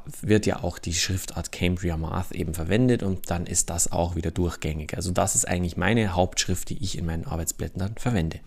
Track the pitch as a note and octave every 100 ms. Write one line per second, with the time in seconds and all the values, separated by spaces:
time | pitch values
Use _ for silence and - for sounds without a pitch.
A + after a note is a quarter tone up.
0 | - - - G#2+ G2 - F2+ - - E2+
1 | - F#2+ - E2+ - - F2+ F2+ F2+ D#2+
2 | D#2+ F2+ F2+ - - D#2+ E2 G#2+ B2+ A#2
3 | G2 F#2 - F2 F2 F2+ - E2 - F2
4 | E2+ E2+ E2 F#2 E2+ - D#2 D#2 D2+ -
5 | F#2 F2+ F#2 - - F2+ F2 F2 F2+ A#2
6 | G#2 D#2+ F#2 - - F2 - - - -
7 | E2 E2 - E2 E2 - E2 F2+ F#2+ A2+
8 | B2+ A2 D#2+ -